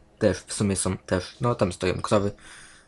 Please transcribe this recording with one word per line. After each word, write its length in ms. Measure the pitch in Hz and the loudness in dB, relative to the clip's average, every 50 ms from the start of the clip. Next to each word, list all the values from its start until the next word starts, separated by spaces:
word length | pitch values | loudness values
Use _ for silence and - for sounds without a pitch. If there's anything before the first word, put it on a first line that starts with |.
| - _ _ - | -20 _ _ 2
też 200 | 110 101 90 - | 2 2 2 0
w 140 | - - | -6 -8
sumie 240 | - - 107 98 95 | -4 0 0 0 0
są, 200 | - - 95 95 | 0 0 -2 -2
też, 400 | 92 - - 98 90 - - - - | -4 -2 -2 -2 -2 -2 -4 -6 -2
no 140 | 120 120 120 | -2 0 0
tam 180 | - 110 92 | 2 0 0
stoją 300 | 90 - - 92 87 90 | 0 0 -2 -2 0 -2
krowy. 280 | - - 110 104 98 101 - - - - - - - - - - - | 0 2 2 2 2 0 -4 -8 -14 -20 -20 -20 -20 -20 -20 -20 -20